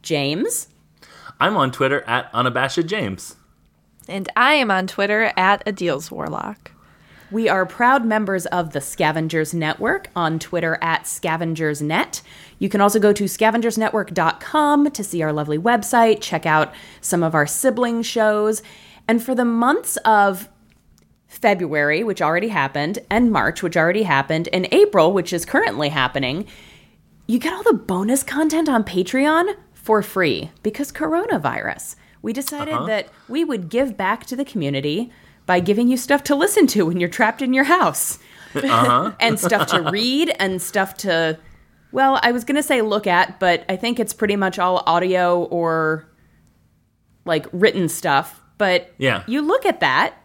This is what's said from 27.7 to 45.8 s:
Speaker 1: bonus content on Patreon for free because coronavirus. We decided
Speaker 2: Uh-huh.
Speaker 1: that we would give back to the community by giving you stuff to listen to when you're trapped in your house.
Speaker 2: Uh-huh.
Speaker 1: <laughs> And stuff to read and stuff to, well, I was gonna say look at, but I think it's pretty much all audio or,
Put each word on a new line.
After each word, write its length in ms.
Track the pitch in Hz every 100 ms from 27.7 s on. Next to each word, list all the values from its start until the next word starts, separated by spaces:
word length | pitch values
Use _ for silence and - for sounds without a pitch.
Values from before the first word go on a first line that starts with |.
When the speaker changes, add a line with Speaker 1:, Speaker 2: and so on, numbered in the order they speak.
Speaker 1:
bonus 500 | 254 - 185 202 262
content 460 | - 277 320 311 311
on 160 | 247
Patreon 680 | 208 185 - 262 285 320 359 403 -
for 280 | _ - 214
free 480 | 202 196 170 90 156 -
because 300 | 214 214 285
coronavirus. 1040 | - 311 320 440 233 147 - - - - - _ _
We 100 | 208
decided 420 | 233 269 294 294
Speaker 2:
Uh-huh. 120 | 311 156
Speaker 1:
that 220 | 214 - - -
we 160 | 262
would 240 | 330 233 170
give 280 | 233 269 202
back 280 | 190 226 -
to 100 | 247
the 80 |
community 680 | 277 214 139 139 147 165 240 - - _ -
by 140 | 180
giving 280 | 180 208 240
you 80 | 254
stuff 260 | - 285
to 100 | 277
listen 320 | 285 381 427 311
to 180 | 208 165
when 120 | 175
you're 80 | 170
trapped 340 | - 220 226
in 100 | 262
your 120 | 262
house. 540 | 277 349 180 139 - - - - -
Speaker 2:
Uh-huh. 580 | 147 139 117 123 123 196 -
Speaker 1:
<laughs> 40 |
And 180 | 233 220
stuff 280 | 180 220 143
to 140 | 180 160
read 420 | 196 240 269 339 -
and 240 | 190 185
stuff 340 | 180 208 190 -
to, 380 | 196 165 160 156 - - _ _ _
well, 300 | - 269 269
I 80 | -
was 120 | 247
gonna 180 | 226 277
say 180 | 294 269
look 260 | 220 208 208
at, 320 | 175 180 -
but 240 | 185 170 -
I 60 | 190
think 220 | 233 240
it's 160 | 214
pretty 220 | - 208 202
much 220 | 190 185
all 220 | 180 185 -
audio 560 | 170 185 180 175 180
or, 640 | 175 175 165 160